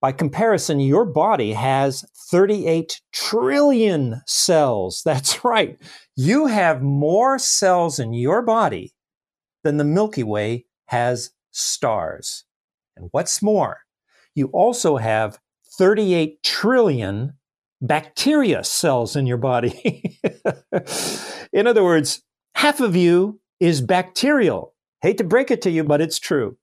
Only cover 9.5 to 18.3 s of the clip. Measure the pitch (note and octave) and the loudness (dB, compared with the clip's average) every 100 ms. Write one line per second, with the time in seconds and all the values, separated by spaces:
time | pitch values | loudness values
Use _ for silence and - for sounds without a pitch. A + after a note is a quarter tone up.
9.5 | _ D#3 D3 D3 E3 G#3+ G#3+ A2+ G#2 G#2 | _ -2 0 2 2 0 -2 -4 -2 -2
10.5 | A#2 - _ _ A#2+ A#2+ B2 A#2+ _ _ | -4 -10 _ _ -2 -2 -2 -8 _ _
11.5 | - - - C3 G#2+ D#2+ - - - _ | -8 -6 -4 -2 -2 -4 -8 -12 -14 _
12.5 | _ _ _ _ _ F2 - E3 - G3+ | _ _ _ _ _ -8 -6 -4 -2 0
13.5 | G#3+ B2+ - _ _ _ _ _ - C3 | 0 0 -6 _ _ _ _ _ -4 -2
14.5 | - G#3 A#3+ E3+ C#3 A2+ A2 G#2+ G#2 _ | 2 0 2 0 0 0 -2 -2 -6 _
15.5 | _ _ - F#3+ G#3 G#3 F3 D#3 - - | _ _ 0 2 2 2 0 0 -4 -6
16.5 | - G3+ B3+ A3 C3 G2 G2+ C3 - _ | -2 0 2 2 0 -2 -4 -6 -10 _
17.5 | _ _ _ B2+ D3+ D#3 - - | _ _ _ -2 -2 -4 -4 0